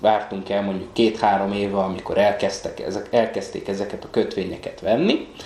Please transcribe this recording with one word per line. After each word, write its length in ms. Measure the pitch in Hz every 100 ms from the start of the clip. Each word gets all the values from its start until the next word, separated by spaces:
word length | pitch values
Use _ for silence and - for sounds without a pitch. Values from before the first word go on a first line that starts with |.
vártunk 480 | 104 107 - 98 95
el 140 | 101
mondjuk 300 | 101 95 -
két-három 600 | - 113 110 107 98 98
éve, 260 | 101 101 98
amikor 400 | 95 180 - -
elkezdtek 640 | 101 - 95 - - -
ezek-, 340 | - 98 -
elkezdték 540 | 120 110 101 - - -
ezeket 360 | 98 101 101
a 60 | -
kötvényeket 680 | - 104 - 90 87 - -
venni. 480 | 92 117 185 302 - -